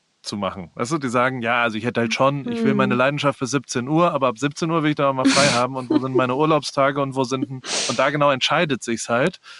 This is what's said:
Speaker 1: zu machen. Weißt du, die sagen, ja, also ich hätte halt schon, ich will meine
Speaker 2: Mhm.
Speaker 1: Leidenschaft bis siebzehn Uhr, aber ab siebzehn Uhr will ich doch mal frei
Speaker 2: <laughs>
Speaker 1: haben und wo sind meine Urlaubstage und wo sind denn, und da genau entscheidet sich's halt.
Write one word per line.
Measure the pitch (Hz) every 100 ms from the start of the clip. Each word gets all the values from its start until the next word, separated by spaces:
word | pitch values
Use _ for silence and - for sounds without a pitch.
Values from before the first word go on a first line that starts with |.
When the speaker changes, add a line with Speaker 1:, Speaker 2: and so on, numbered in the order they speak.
| _ _
Speaker 1:
zu | - 104
machen. | 95 90 85 -
Weißt | 120
du, | 160
die | 135
sagen, | 123 127 131
ja, | 117 120
also | 117 107
ich |
hätte | 120 117
halt | 117
schon, | - 131 143 131
ich | 233
will | 135 135
meine | 131
Speaker 2:
Mhm. | 123
Speaker 1:
Leidenschaft | 131 143 143 -
bis | 123
siebzehn | 139 - 127 127
Uhr, | 156 175
aber | 147 127
ab | 113
siebzehn | 143 - 165
Uhr | 165
will | 151
ich | 147
doch | 139
mal | 131 135
frei | 139 139
Speaker 2:
<laughs> |
Speaker 1:
haben | 120 127 131
und | 127
wo | -
sind | 131 131
meine | 127 131
Urlaubstage | 156 151 - - 139 143
und | 139 131
wo | 123
sind | 131 135
denn, | 131 - - -
und | 120
da | 135
genau | 147 143
entscheidet | 131 - 151 175 127
sich's | - 113 -
halt. | 120 165 - -